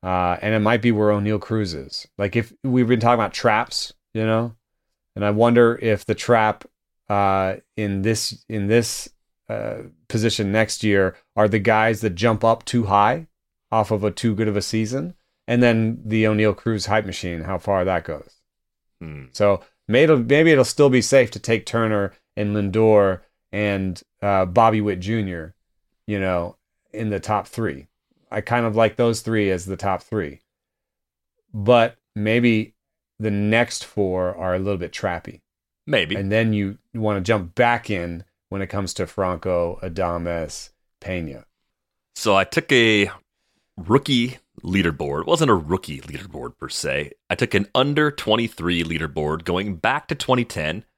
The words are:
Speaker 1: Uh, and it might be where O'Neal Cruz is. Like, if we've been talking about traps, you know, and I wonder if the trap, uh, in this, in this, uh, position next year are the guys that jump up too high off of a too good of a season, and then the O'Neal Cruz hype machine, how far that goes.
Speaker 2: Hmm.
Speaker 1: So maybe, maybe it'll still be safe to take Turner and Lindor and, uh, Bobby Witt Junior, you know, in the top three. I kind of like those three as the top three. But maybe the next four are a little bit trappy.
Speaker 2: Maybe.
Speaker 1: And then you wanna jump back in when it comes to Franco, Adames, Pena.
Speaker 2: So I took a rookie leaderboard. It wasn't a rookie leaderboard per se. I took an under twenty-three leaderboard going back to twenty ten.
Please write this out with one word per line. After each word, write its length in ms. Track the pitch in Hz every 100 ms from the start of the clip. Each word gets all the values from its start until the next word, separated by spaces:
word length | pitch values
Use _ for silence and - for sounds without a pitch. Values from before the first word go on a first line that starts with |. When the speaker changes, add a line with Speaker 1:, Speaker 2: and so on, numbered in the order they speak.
Speaker 1:
Uh, 340 | 92 92 90 90
and 120 | 107
it 60 | 110
might 220 | 104 120
be 100 | 117
where 180 | 107 107
O'Neal 300 | 104 104 107
Cruz 340 | - 110 101
is. 320 | 78 67 - - -
Like, 180 | 101 113
if 160 | 110 -
we've 240 | 135 127 117
been 120 | 120
talking 140 | 117 120
about 120 | 101
traps, 600 | - 120 107 117 - - - _
you 120 | 110 110
know, 280 | 110 117 113 _ _ _ _ _ -
and 80 | 104
I 60 |
wonder 480 | 104 117 120 117 120
if 240 | 113 104 -
the 80 |
trap, 520 | 107 - 117 110 104 - _ _ _ _
uh, 460 | 101 98 95 95 95 _ -
in 240 | 104 98
this, 420 | 98 110 - 107 _
in 180 | 110 101
this, 400 | 117 113 - - _ _ _ _
uh, 360 | 110 107 - - _ _
position 420 | 117 110 - 101
next 320 | 107 110 -
year 320 | 107 101 95 - _ -
are 100 | 107
the 120 | 110
guys 420 | 98 110 110 107
that 140 | 110 87
jump 280 | 113 110
up 220 | 113 113 -
too 180 | 123
high 440 | 107 101 104 143 160 _ _ _ _
off 180 | 110 107
of 120 | 110
a 80 | 104
too 240 | - 120 104
good 140 | 107
of 80 | 101
a 40 |
season, 520 | - 110 110 131 165 180 _ _ -
and 160 | 120
then 380 | 123 113 110 117
the 240 | 110 110 110
O'Neal 260 | 107 107
Cruz 340 | 101 - 107 92
hype 180 | 107 101
machine, 340 | 90 90 85
how 160 | 82 95
far 280 | - 98 92
that 180 | 90
goes. 380 | 80 76 - _ _ _ _ _ _ _
Speaker 2:
Hmm. 260 | 82 73 65
Speaker 1:
So 300 | - 101 98 - _ -
maybe, 260 | 113 156 147
maybe 340 | 117 143 160
it'll 140 | 147 120
still 240 | - 143
be 120 | 127
safe 300 | 110 139 117
to 80 | -
take 260 | - 113 -
Turner 460 | 117 110 107 98 _ _ -
and 180 | 104 104
Lindor 680 | 101 101 110 107 98 92 _ _ _
and, 480 | 101 104 98 95 85 _ _
uh, 220 | 101 98 92
Bobby 360 | 92 113 110
Witt 180 | 104 92
Junior, 540 | 92 113 98 87 80 _ _ _ _ _ -
you 120 | 104
know, 360 | 95 90 87 - _ _ _
in 160 | 107 110
the 100 | 101
top 280 | - 107 -
three. 400 | - 110 69 - _ _ _ _
I 120 | 107
kind 240 | 104 120 117
of 80 | 107
like 200 | 113 -
those 260 | 120 113
three 280 | - 113 101
as 160 | 92 87
the 120 | 95
top 260 | 101 92
three. 380 | - 110 78 69 _ _ _ _ _ _ _ _ _ _ _
But 420 | 107 101 123 117 - _ 107
maybe 580 | 107 113 120 110 110 _ _ _ _ _
the 120 | 110
next 540 | 101 104 110 120 - -
four 500 | - 95 92 90 90
are 200 | 92 90
a 40 |
little 180 | 95 98
bit 140 | 82
trappy. 500 | - 101 85 - - _ _ _ _ -
Speaker 2:
Maybe. 280 | 139 80 98
Speaker 1:
And 160 | 98
then 220 | 107 113
you 240 | 104 98 101 _
wanna 280 | 113 107 101
jump 340 | 92 110 87 -
back 340 | 120 120 -
in 340 | 101 87 85 90 _ _
when 120 | 98
it 60 | 95
comes 260 | 101 95 -
to 120 | 90
Franco, 720 | - 92 90 92 90 85 -
Adames, 880 | 95 85 90 87 85 85 78 - - _ _ _
Pena. 460 | - 90 80 64 - _ _ _ _ _ _ -
Speaker 2:
So 200 | 113 98
I 80 |
took 280 | 95 - -
a 380 | 131 113 107 101 - _ _ _ _ _ -
rookie 600 | 85 123 - 127 120 123 _ -
leaderboard. 580 | - 95 85 73 73 71
It 60 | 80
wasn't 240 | 165 151
a 40 | 98
rookie 460 | 76 95 - 71
leaderboard 560 | - 71 - - - -
per 120 | -
se. 420 | - 76 69 73 - _
I 60 | 90
took 180 | 120
an 140 | 101 101 131
under 340 | 135 147 151
twenty-three 760 | 143 - 110 117 - 82 87
leaderboard 600 | 82 82 78 71 76 80
going 320 | 82 87 104 87
back 320 | 110 139 -
to 80 | 151
twenty 300 | - 127 117
ten. 400 | - 76 90 -